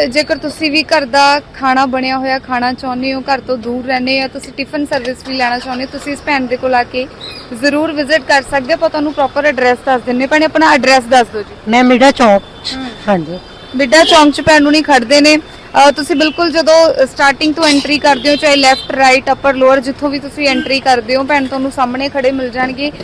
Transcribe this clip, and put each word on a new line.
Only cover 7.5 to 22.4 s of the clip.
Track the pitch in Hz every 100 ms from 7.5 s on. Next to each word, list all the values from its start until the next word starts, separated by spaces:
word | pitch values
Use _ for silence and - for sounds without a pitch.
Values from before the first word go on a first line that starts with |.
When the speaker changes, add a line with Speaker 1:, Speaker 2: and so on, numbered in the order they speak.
| 233
Speaker 1:
ਜ਼ਰੂਰ | 277 285 320
ਵਿਜ਼ਿਟ | 302 277 311
ਕਰ | 262 285
ਸਕਦੇ | 254 277 254
ਹੋ। |
ਆਪਾਂ | 330 330
ਤੁਹਾਨੂੰ | 311 302
ਪ੍ਰੋਪਰ | 294 269 277
ਐਡਰੈਸ | 294 247 247 247 -
ਦੱਸ | 254
ਦਿੰਦੇ | 220 247
ਹਾਂ। | 262
ਭੈਣੇ, | 302
ਆਪਣਾ | 311 311 311
ਐਡਰੈਸ | 302 254 262
ਦੱਸ | 233 254 226
ਦਿਓ | 214
ਜੀ। | 202 - -
Speaker 2:
ਮੈਂ | 233
ਮਿੱਡਾ | 254 247 269
ਚੌਂਕ। | - 240 202 - - - 262
Speaker 1:
ਹੂੰ। | 254 220 -
Speaker 2:
ਹਾਂਜੀ। | 190 151 180 - - - 254
Speaker 1:
ਮਿੱਡਾ | 269 311
ਚੌਂਕ | 330 330 294
'ਚ | 277
ਭੈਣ | 302 302
ਨੂੰ | 294
ਨਹੀਂ | 302
ਖੜਦੇ | 294 269 233 294
ਨੇ। | 294 302
ਅਹ, | - - - - 277
ਤੁਸੀਂ | 277 285 302
ਬਿਲਕੁਲ | 311 285 339
ਜਦੋਂ | 302 311 320 320 - 262
ਸਟਾਰਟਿੰਗ | - 285 277 311
ਤੋਂ | 302
ਐਂਟਰੀ | 320 285 277 294
ਕਰਦੇ | 294 269 277
ਹੋ, | 294
ਚਾਹੇ | 302 277
ਲੈਫਟ, | 269 262 -
ਰਾਈਟ, | 262 262 262 269
ਅੱਪਰ, | 262 277
ਲੋਅਰ, | 262 262 269
ਜਿੱਥੋਂ | 254 262 285
ਵੀ | 277
ਤੁਸੀਂ | 285 294 285
ਐਂਟਰੀ | 262 240 269
ਕਰਦੇ | 269 247 220 262
ਹੋ, |
ਭੈਣ | 269 294 262
ਤੁਹਾਨੂੰ | 269 269
ਸਾਹਮਣੇ | 269 247 247 277
ਖੜੇ | 277 254
ਮਿਲ | 269